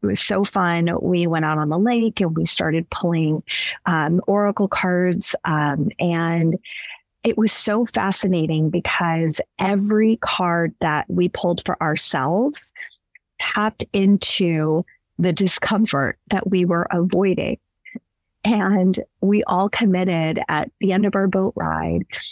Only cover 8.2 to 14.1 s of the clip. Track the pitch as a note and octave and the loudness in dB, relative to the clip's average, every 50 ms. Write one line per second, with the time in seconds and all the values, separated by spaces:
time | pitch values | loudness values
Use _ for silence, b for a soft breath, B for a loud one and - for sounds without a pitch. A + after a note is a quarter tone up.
8.2 | - F#3+ F#3 E3+ D#3 D#3 D#3+ D#3 D#3 D#3 D#3+ F3 - - - - F3+ E3+ E3 E3 | 2 2 2 2 2 0 0 2 2 2 0 -2 -2 -2 -2 0 0 0 0 0
9.2 | E3 D#3 D3+ - - - _ - F#3+ F#3+ G3+ G3 G3+ G#3 G#3+ G#3+ A3 A3 A3+ - | 0 0 -2 -2 -4 -6 _ -4 -2 0 0 0 0 2 2 2 4 2 2 0
10.2 | - - - - F#3 F3 E3+ E3+ E3+ D#3+ - - - D#3+ D3+ D3+ - - F3+ F3 | -2 -4 -2 -2 0 0 0 0 0 -2 -2 -2 -2 -2 0 -2 -2 -2 0 0
11.2 | F3 F3 - - - F3 F3 F3+ - - - - D#3+ D#3 D3+ - - - - D3 | 0 0 0 -2 -2 -2 -2 -2 -2 -4 -4 -2 -2 -2 0 0 -2 -2 -2 0
12.2 | C3 C#3+ E3+ G3+ B3 D4 D4 - - - - B B B B B _ _ _ _ | 0 0 0 0 0 0 -2 -4 -6 -8 -12 B B B B B _ _ _ _
13.2 | _ _ _ - - - - G#3 G#3 A3 - - - - - G3 G3 G3 | _ _ _ -10 -8 -6 -2 -2 -2 -2 -2 -4 -6 -4 0 2 4 4